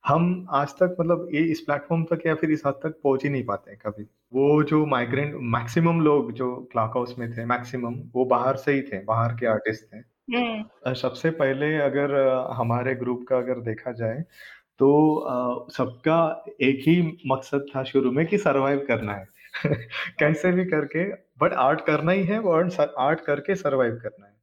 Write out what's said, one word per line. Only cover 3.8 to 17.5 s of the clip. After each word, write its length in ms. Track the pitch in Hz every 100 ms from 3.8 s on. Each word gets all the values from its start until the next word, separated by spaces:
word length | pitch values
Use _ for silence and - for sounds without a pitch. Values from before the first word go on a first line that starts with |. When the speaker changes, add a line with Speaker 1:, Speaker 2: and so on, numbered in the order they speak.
| 107
Speaker 1:
कभी। 160 | 107 104 _ _
वो 300 | 123 139 151
जो 240 | 147 151 151
migrant, 480 | 131 120 131 147 -
maximum 600 | 120 120 120 170 165 170
लोग 320 | 151 147 120
जो 360 | 117 127 123 123
clock 180 | 120 110
house 240 | 123 123 123
में 140 | 117
थे, 120 | 117
maximum 500 | 117 123 123 131 120 120 -
वो 100 | 127
बाहर 320 | 127 123 127 135
से 160 | -
ही 100 | 143
थे, 220 | 135 98
बाहर 280 | 101 113 117
के 140 | 117 123
artist 380 | 107 107 110 _
थे। 180 | 107 - _ - 247
Speaker 2:
हम्म। 280 | 240 220 214 _ -
Speaker 1:
अ, 60 |
सबसे 380 | 127 127 - 165
पहले 460 | 165 139 135 147 156
अगर, 360 | 143 131 143
अ, 380 | 139 135 127 127
हमारे 420 | 120 117 120 123
group 320 | 127 123 123 -
का 80 | 127
अगर 180 | 123
देखा 380 | 120 117 110 -
जाए, 320 | 113 113 120 170 - - - _ _
तो, 380 | 135 147 156 151
अ, 560 | - 127 123 123 -
सबका 720 | - 127 120 156 165 160 - - -
एक 160 | 131 139 151
ही 300 | 175 165 160 131
मकसद 400 | 131 -